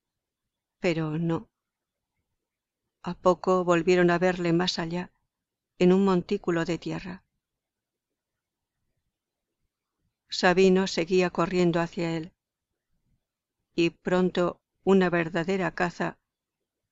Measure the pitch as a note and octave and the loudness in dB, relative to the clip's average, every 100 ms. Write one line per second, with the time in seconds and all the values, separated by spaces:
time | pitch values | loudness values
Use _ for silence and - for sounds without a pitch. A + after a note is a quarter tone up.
0 | _ _ _ _ _ _ _ _ F#3 D#3+ | _ _ _ _ _ _ _ _ -4 -2
1 | D#3 D3+ E3+ E3 A3+ _ _ _ _ _ | -4 -4 -4 -4 -8 _ _ _ _ _
2 | _ _ _ _ _ _ _ _ _ _ | _ _ _ _ _ _ _ _ _ _
3 | - F3+ F#3 F3 - F#3 F3 E3+ E3 F3+ | -12 -2 0 2 0 0 2 2 2 2
4 | F3 E3+ F#3 F3+ E3+ E3+ F3+ - E3 F3 | 4 2 0 0 0 0 -2 -4 -6 -8
5 | F3+ _ _ _ _ _ _ - F3+ F#3 | -10 _ _ _ _ _ _ 0 4 4
6 | G3 F3+ - G3+ - E3+ E3 E3 E3+ D#3+ | 4 0 -2 -4 -2 -2 -2 -6 -8 -12
7 | F#3 F#3 _ _ _ _ _ _ _ _ | -12 -16 _ _ _ _ _ _ _ _
8 | _ _ _ _ _ _ _ _ _ _ | _ _ _ _ _ _ _ _ _ _
9 | _ _ _ _ _ _ _ _ _ _ | _ _ _ _ _ _ _ _ _ _
10 | _ _ _ - F#3+ F3+ F#3+ F#3 F#3+ - | _ _ _ -2 2 4 4 4 0 -4
11 | E3 F#3 F3+ - E3+ F3+ F3 E3+ E3+ - | -2 0 0 -2 -2 0 0 0 -4 -6
12 | E3+ E3 E3+ _ _ _ _ _ _ _ | -6 -6 -10 _ _ _ _ _ _ _
13 | _ _ _ _ _ _ _ - E3+ - | _ _ _ _ _ _ _ -2 -2 -2
14 | - F3+ F#3 F3 F3 - _ _ - G3 | -2 0 0 0 -2 -4 _ _ 2 2
15 | F3+ E3+ E3 F3 E3+ F#3+ E3+ - F3+ - | 4 0 -2 -4 -4 -4 -4 -4 -4 -4
16 | F3 - _ _ _ _ _ _ _ | -8 -8 _ _ _ _ _ _ _